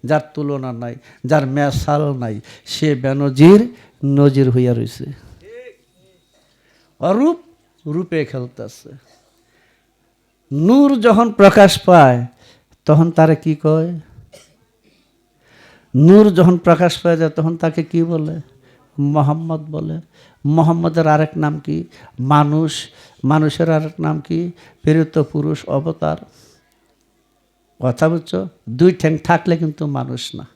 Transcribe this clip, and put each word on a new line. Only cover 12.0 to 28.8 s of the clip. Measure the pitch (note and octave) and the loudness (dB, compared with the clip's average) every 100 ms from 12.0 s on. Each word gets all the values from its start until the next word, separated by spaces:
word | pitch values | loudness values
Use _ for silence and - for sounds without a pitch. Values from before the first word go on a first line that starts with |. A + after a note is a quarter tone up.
| C3+ B2 A#2+ _ _ _ _ _ | 6 4 -4 _ _ _ _ _
তখন | - D3+ E3 | 0 2 2
তারে | E3 D#3+ | 2 2
কি | D#3 D#3+ | 2 -2
কয়? | D3+ D#3 D#3 E3+ E3+ - - - - _ _ _ _ _ _ _ _ _ _ _ _ _ _ _ | -4 -2 -2 -2 -8 -16 -20 -20 -20 _ _ _ _ _ _ _ _ _ _ _ _ _ _ _
নূর | B2+ D#3+ G3+ G#3+ | 4 8 8 8
যখন | F3 F3 F3+ | 4 4 4
প্রকাশ | F3 D#3+ F3 - | 2 2 0 0
পায় | F3 E3 | -2 0
যায়, | D#3+ | -2
তখন | D#3+ D#3 E3 | -2 -6 -4
তাকে | E3 D#3 | -4 -4
কি | D#3 E3+ | -4 -4
বলে? | E3 D#3+ D3+ D#3+ - _ _ _ _ - | -2 -4 -6 -10 -16 _ _ _ _ -6
মোহাম্মদ | C#3+ D3+ C#3 D#3 E3 D#3+ D#3 | -2 0 0 -2 -6 -10 -10
বলে। | D#3 D#3+ D#3+ - _ _ _ | -12 -10 -12 -16 _ _ _
মোহাম্মদের | C#3 D#3+ D#3+ E3+ E3+ E3 D#3 | -2 2 2 0 -2 0 0
আরেক | D3+ D#3 | 0 0
নাম | E3+ D3+ D3+ | -4 -6 -6
কি? | - D#3+ E3+ - - - | -8 -10 -10 -20 -20 -10
মানুষ। | C3 D3 D3 D3+ D#3+ - - _ - _ | 0 2 2 -2 -4 -6 -14 _ -20 _
মানুষের | C3 D#3 D3+ - E3 | -2 0 -2 -2 -2
আরেক | D#3 D#3 E3 | -2 -4 -8
নাম | D#3 D#3 | -6 -6
কি? | - E3 F3 - - _ | -6 -8 -8 -12 -20 _
প্রেরিত | - D#3+ D#3+ D#3+ | -2 0 0 -2
পুরুষ, | C#3+ D3+ D3 D3+ | -4 -4 -6 -8
অবতার। | - C#3 D3+ - D#2 D#2 - _ _ _ _ _ _ _ _ _ _ _ _ _ _ _ | -6 -6 -6 -6 -6 -6 -12 _ _ _ _ _ _ _ _ _ _ _ _ _ _ _
কথা | B2+ A#2+ D#3+ | -6 -2 -2
বুঝছো? | E3+ E3 F#3 F#3 _ - | -2 -6 -8 -8 _ -14
দুই | B2 | 0